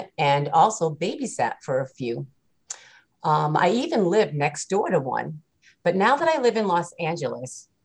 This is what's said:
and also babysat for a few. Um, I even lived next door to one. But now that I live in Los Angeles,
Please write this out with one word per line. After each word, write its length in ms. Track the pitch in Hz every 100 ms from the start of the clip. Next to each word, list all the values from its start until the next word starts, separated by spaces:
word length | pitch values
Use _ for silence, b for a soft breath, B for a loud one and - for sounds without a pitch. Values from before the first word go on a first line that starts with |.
| - -
and 300 | 147 143 143
also 420 | 165 202 214 165
babysat 640 | 147 180 311 269 - 117 -
for 180 | - 131
a 80 | 131
few. 380 | - 120 123 143 _ _ _ _ B B B B _
Um, 340 | 165 151 151 151
I 140 | 180
even 360 | 233 339 302 175
lived 280 | 208 165
next 340 | 147 147 147 -
door 220 | 190 -
to 80 | 170
one. 440 | 131 113 131 156 _ _ b b
But 100 | 175
now 220 | 185 214 285
that 120 | 330
I 120 | 311
live 160 | 240 220
in 100 | 202
Los 260 | 175 165 -
Angeles, 680 | 165 170 131 120 127 - - _